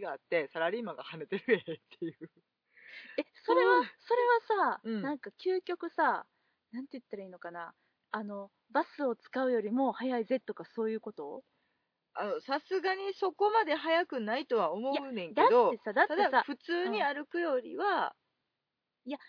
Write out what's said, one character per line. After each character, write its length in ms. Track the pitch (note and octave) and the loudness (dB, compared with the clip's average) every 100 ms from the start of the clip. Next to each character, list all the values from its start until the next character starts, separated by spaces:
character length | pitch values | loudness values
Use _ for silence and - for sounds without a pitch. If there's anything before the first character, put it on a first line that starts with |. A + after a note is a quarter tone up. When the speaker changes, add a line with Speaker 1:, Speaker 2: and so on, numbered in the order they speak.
Speaker 1:
が 100 | G3 | -8
あ 40 | C#3 | -8
っ 20 | |
て、 300 | - F3 C#3+ | -2 -2 0
サ 100 | E3 | -2
ラ 100 | E3 | -2
リ 100 | A3 | -2
ー 40 | |
マ 100 | A3 | -6
ン 20 | - | -10
が 80 | |
跳 140 | - E3 | -12 -12
ね 80 | D3 | -8
て 120 | G3 | -6
る 60 | - | 2
絵 80 | G#3 | 0
っ 40 | |
て 420 | - D#3+ _ - E3+ | 0 -12 _ -12 -12
い 20 | |
う。 220 | - E3 _ _ _ _ _ - - - - | -12 -20 _ _ _ _ _ -20 -20 -14 -8
Speaker 2:
え、 80 | - _ | -8 _
そ 100 | - | 2
れ 100 | B4 | 4
は、 200 | A#4+ A#4+ | 6 6
Speaker 1:
そ 40 | B4 | 4
う。 20 | - | -6
Speaker 2:
そ 160 | - A#4+ A#4+ A#4 - G#4 | -2 0 2 2 2 0
れ 20 | |
は 80 | D4 | 0
さ、 80 | G3+ | -2
Speaker 1:
う 80 | A3 | -6
ん。 120 | A3+ | -6
Speaker 2:
な 100 | C4 | -4
ん 60 | C#4+ | -6
か 100 | G#3 - | -10 -8
究 240 | F#4 F#4 | -4 -4
極 280 | - F4 E4+ | -4 -8 -6
さ、 360 | - D4 G#3+ - _ _ _ _ | 0 2 0 -4 _ _ _ _
な 100 | A#3 | -12
ん 60 | C4+ | -12
て 100 | C4 | -14
言 40 | |
っ 20 | - | -14
た 100 | G3+ | -14
ら 40 | |
い 40 | F#3+ | -14
い 20 | |
の 100 | F3+ | -14
か 140 | F3 | -14
な、 200 | E3+ E3+ - _ _ _ | -12 -14 -16 _ _ _
あ 140 | G#3+ | -8
の、 260 | G#3 G3+ G3 _ _ | -6 -10 -12 _ _
バ 100 | B3+ | -2
ス 220 | E4 - C#4 | -2 -2 -4
を 80 | |
使 300 | A3+ - C4 | -4 -6 -4
う 80 | C4 | 0
よ 80 | A#3+ | 0
り 100 | G#3 | 0
も 220 | A#3+ C4+ | 0 0
速 260 | A3 B3+ B3 | 0 -2 -2
い 60 | |
ぜ 160 | G#3+ B3+ | -2 -4
と 140 | - | -4
か 100 | - E3 | -12 -10
そ 120 | - A3 | -4 -4
う 40 | |
い 60 | A3 | -4
う 40 | |
こ 120 | G#3+ | -8
と？ 320 | G#3 C#3+ G3+ - _ _ _ _ _ _ - | -12 -12 -12 -16 _ _ _ _ _ _ -8
Speaker 1:
あ 60 | |
の、 160 | G3+ E3 | -6 -6
さ 200 | - C#4+ | -4 -6
す 200 | - F#4 | -2 -2
が 140 | F#4+ | -2
に 180 | F#4+ G4 | -2 -4
そ 180 | G4 F#4+ | -2 -2
こ 200 | D#4 G4+ | 2 2
ま 160 | A4+ E4 | 2 2
で 80 | |
速 320 | D4+ D4 E4 F4 | 0 2 2 2
く 140 | C4+ | -2
な 180 | G#3+ A#3+ | -2 -2
い 80 | D4+ | 0
と 100 | A#3 | 2
は 160 | E3+ | 2
思 180 | F3+ B3+ | 0 -2
う 220 | C#4+ C#4 | -2 -4
ね 140 | A#3 F3 | -8 -4
ん 80 | |
け 80 | G#3+ G#4+ | 6 8
ど、 0 | |
Speaker 2:
い 20 | |
や、 0 | |
だ 160 | A#3+ G#3+ | 8 6
っ 20 | |
て 60 | B3 | 4
さ、 80 | - | -2
だ 120 | G#3 | 2
っ 20 | G4 | 2
て 100 | D#4 | 4
さ、 60 | |
Speaker 1:
た 80 | G4 | 4
だ 120 | C4 | 4
普 120 | - C4+ | 2 -2
通 320 | - F4 F4+ | -4 -2 0
に 140 | G4+ | 0
歩 240 | D4 C#4+ D4 | 0 -2 -6
く 160 | E4+ | -4
よ 180 | F4 C4 | -2 -2
り 160 | A3+ - | -4 -4
は、 380 | G4+ E4+ E3 - _ _ _ _ _ _ _ _ | 0 0 -2 -6 _ _ _ _ _ _ _ _
Speaker 2:
う 40 | - | -12
ん。 20 | |
い 20 | |
や、 60 | C#4+ | -12